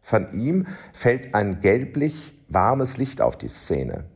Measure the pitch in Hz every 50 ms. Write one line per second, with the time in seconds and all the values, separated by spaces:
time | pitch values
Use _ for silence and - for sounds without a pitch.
0 | _ - - 110 95 95 - 95 113 139 175 190 180 - - - - - - -
1 | - 120 123 127 - - - 104 104 101 95 90 101 98 101 120 135 135 - 147
2 | 143 156 151 - - - - - _ _ - 92 92 107 131 139 131 127 - -
3 | 135 131 - - - 60 - - - - - - - - 85 71 67 60 50 50
4 | - - -